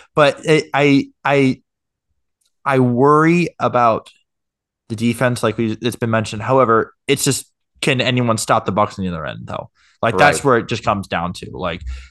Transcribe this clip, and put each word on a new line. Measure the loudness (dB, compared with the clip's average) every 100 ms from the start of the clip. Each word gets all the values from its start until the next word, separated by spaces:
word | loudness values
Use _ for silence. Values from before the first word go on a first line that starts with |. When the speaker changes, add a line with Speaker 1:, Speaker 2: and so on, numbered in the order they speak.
| -6
Speaker 1:
But | 2 2 2
it, | 0 0 2
I, | 0 4 4 2 _
I, | 0 2 2 -2 _ _ _ _ _ _ _ _ _ _
I | -2 0
worry | 2 2 4 4 4 2 0 -2
about | -2 2 2 0 -6 _ _ _ _ _ _ _ _
the |
defense, | -4 -2 0 0 0
like | -2 -2
we, | -4 -2
it's | -6 -4
been | -2
mentioned. | -2 -2 -8
However, | 0 2 4 2 0 _ -4
it's | -2
just, | 0 -2 -8 _ _ _
can | -2 -2
anyone | 0 0 0 -2
stop | 0 0 0
the |
Bucks | -2 -2 -2
on |
the | -8
other | -6 -10
end, | -12 -12
though? | -12 -12 _ _ _
Like, | -2 2
that's | 2 2
Speaker 2:
Right. |
Speaker 1:
where | 2 2
it | 0
just | -4
comes | -2 -4 -4
down | -6 -6
to. | -8 -14
Like, | -10 -8 -8 -10 -14 -16